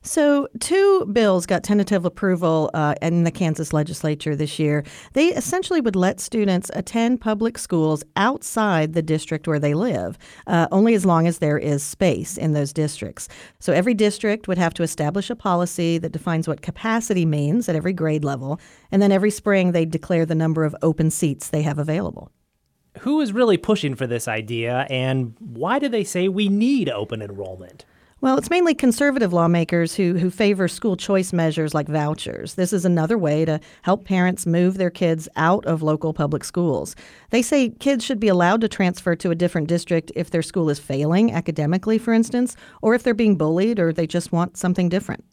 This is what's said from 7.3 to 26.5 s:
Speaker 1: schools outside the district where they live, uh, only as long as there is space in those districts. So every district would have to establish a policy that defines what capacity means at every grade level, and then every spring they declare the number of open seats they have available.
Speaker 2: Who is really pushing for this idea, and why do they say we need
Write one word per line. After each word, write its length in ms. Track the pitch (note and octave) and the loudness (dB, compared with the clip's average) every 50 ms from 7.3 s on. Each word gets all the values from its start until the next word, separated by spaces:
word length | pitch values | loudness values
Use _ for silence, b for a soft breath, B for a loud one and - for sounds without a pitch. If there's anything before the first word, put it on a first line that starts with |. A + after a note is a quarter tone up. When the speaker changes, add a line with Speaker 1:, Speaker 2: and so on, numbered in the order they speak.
| G#3+ G3+ A3+ A3+ A#3 - | -2 0 -2 -4 -4 -6
Speaker 1:
schools 460 | - - - E3 D#3 D#3 D#3 D3 - _ _ | -8 -2 0 0 2 2 0 -2 -6 _ _
outside 800 | - G3 A3+ C#4 - - - - A#3 G#3+ G#3 F#3 D#3+ D#3 D#3 | 0 0 0 0 -2 -8 -6 -4 -2 0 2 2 0 0 0
the 100 | D#3+ E3+ | 0 -2
district 460 | D#3+ D#3 D#3 D#3 - - D#3+ D3+ - E3+ | 0 0 -2 -2 -2 -4 -8 -6 -2 -2
where 100 | D#3 D3 | -2 0
they 160 | C#3+ D3 D3 | 0 0 0
live, 420 | D#3 G#3 B3 F#3 A2 F2+ F2+ - B B B B B B | 0 0 -2 -2 -2 -4 -6 -8 B B B B B B
uh, 220 | - F3 E3+ E3 - | 0 2 2 2 2
only 240 | - F#3+ G#3+ A#3 A#3 | 4 4 4 6 4
as 100 | G#3 F3+ | 4 4
long 220 | F#3+ E3+ D#3+ E3 | 4 4 4 4
as 140 | E3+ E3 - | 2 0 0
there 180 | E3 D3+ D3 D3+ | 0 0 0 0
is 240 | - D3+ D3 C#3+ | 0 -2 -2 -2
space 560 | - - - _ G3 F3+ C3+ F2 C#3 - F#3+ - | -4 -6 -4 _ 2 2 2 0 -4 -8 -8 -4
in 140 | - D#3+ | -2 0
those 200 | D3+ D3 C#3+ C#3 | 0 0 -2 -2
districts. 560 | D3 D#3+ D#3 D3 - - - G2 - - - B B B B B B B | -2 -4 -4 -4 -4 -8 -12 -12 -12 -14 -18 B B B B B B B
So 140 | - - | -2 0
every 200 | D#3 D#3 F3+ B3 | 2 2 2 2
district 540 | A#3+ G3+ A3 G#3 G3+ - - G#3+ G#3 A3 - | 2 2 2 0 0 0 -2 -2 -2 -2 -2
would 100 | - F#3 | -4 -2
have 160 | F3 F3+ E3 - | 0 0 0 0
to 100 | - E3+ | -2 -4
establish 460 | D#3+ - - D3+ D3 E3+ G3+ F#3+ - | -4 -2 -2 -4 -2 -2 -4 -4 -4
a 60 | A#3+ | -8
policy 600 | - - G3+ F3+ F3 F3+ F3 - - F3 E3 E3+ E3 | -6 -2 0 0 0 0 -2 -2 -2 -2 0 0 -2
that 140 | E3+ E3 | -2 -6
defines 340 | - D#3+ - F3+ E3 D#3+ E3 | -8 -6 -4 -2 -2 -2 -2
what 160 | - D3+ - | -2 -4 -6
capacity 640 | - - - - - A3+ A3 A#3 A#3 - G3+ F#3 E3 | -6 -12 -12 -6 -4 -2 -2 -2 0 0 0 0 2
means 420 | D#3+ D3+ D3 C#3+ D3 E3 A#3+ A#3+ - | 0 0 0 0 0 0 0 0 0
at 60 | E3+ | -2
every 180 | D#3 D#3 F3+ | -2 -2 -2
grade 320 | F#3+ F3 D#3+ D#3+ D3+ D#3 D3 | -4 -2 -2 0 0 0 -2
level, 360 | C#3+ C#3 B2+ B2+ C3+ D3 E3+ B B B B B B | -2 -4 -4 -6 -6 -8 -8 B B B B B B
and 100 | - G3 | 2 4
then 80 | G3+ G3 | 4 4
every 220 | G3 F#3+ F#3+ G#3+ | 4 4 2 2
spring 400 | G3+ - - G#3+ G3+ G3 F#3 F3+ | 0 0 0 2 2 4 2 2
they 120 | E3+ E3+ E3 | 2 2 0
declare 400 | D#3+ D#3+ D#3+ - - F#3 E3 E3 | 0 -2 -6 -2 0 0 0 2
the 100 | D#3+ E3 | 2 0
number 280 | D#3+ D#3+ D#3+ D#3+ D#3 D#3+ | 0 0 0 0 0 0
of 120 | D#3 D3+ - | -2 -2 0
open 300 | - E3 D#3 - D3 D#3+ | 0 0 2 2 0 0
seats 400 | - - - D#3 C#3 - - - | 2 0 -2 -2 -2 -4 -6 -6
they 120 | - D3+ | -4 -2
have 160 | D3+ D#3 D3 D3 | -2 -2 -2 -2
available. 520 | C#3+ D#3 D3+ E3+ G#3 E2+ - - - - _ _ _ _ _ _ _ _ _ _ _ _ _ - | -4 -2 -2 -4 -4 -6 -8 -10 -18 -20 _ _ _ _ _ _ _ _ _ _ _ _ _ -8
Speaker 2:
Who 200 | - B3 D4 D#4 | -4 -2 0 0
is 120 | D4+ A3+ | 0 0
really 260 | G3 A#3 B3+ A3+ G3 E3 | 2 2 4 4 4 2
pushing 380 | - - G#3+ G3+ - C#3+ C3+ | 4 2 0 2 2 -4 -4
for 100 | - C3+ | -4 -4
this 220 | A#2+ A#2+ A#2 - - | -4 -4 -4 -4 -4
idea, 580 | A2 A2 A2 G#2+ A#2+ A#2 A#2 A#2 B2 B2+ C3+ - | -4 -4 -4 -4 -4 -4 -2 -2 -2 -2 -2 -2
and 460 | C3+ B2+ B2+ C3 C3 C3 B2+ A#2 A2+ _ | -2 -2 0 0 0 0 -2 -4 -8 _
why 400 | A3 F#3 A#2+ A2+ C3+ F3+ A#3+ C#4+ | -16 -14 -10 -6 -4 -2 0 0
do 80 | C#4+ C#4 | 0 0
they 160 | A#3 A3 G3 | -2 -2 -4
say 240 | - - F3+ F3+ G3 | -2 -2 -2 -2 0
we 200 | F#3 G3 G#3+ | 0 0 0
need 400 | G3+ | 2